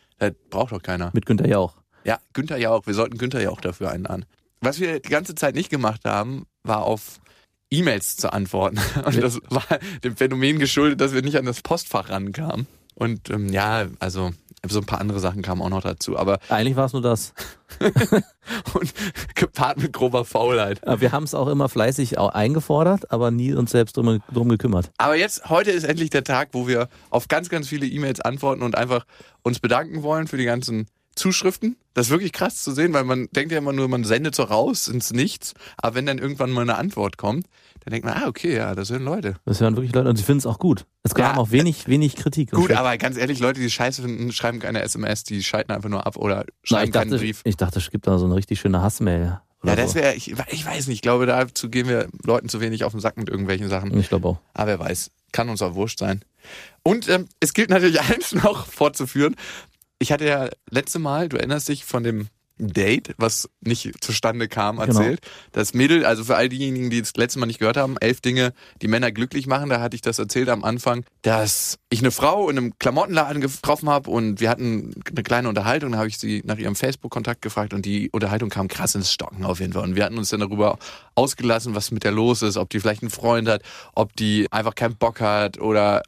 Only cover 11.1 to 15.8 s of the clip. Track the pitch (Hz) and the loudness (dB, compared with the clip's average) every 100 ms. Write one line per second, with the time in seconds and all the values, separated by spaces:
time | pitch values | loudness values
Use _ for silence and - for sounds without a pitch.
11.1 | 131 139 147 127 117 - 170 - 104 - | 2 0 0 0 -4 -2 -4 -2 -4 -4
12.1 | 98 98 98 156 - 135 _ _ - 113 | -6 -6 -6 -6 -6 -8 _ _ -4 -2
13.1 | 110 - 107 101 98 107 110 95 - 92 | -2 -4 -4 0 0 2 0 -2 -6 -6
14.1 | 92 90 87 - - 92 104 101 107 104 | -2 -4 -6 -14 -12 -4 -4 -2 -2 -2
15.1 | 101 92 101 92 90 90 95 | -2 -2 -2 -4 -4 -2 -2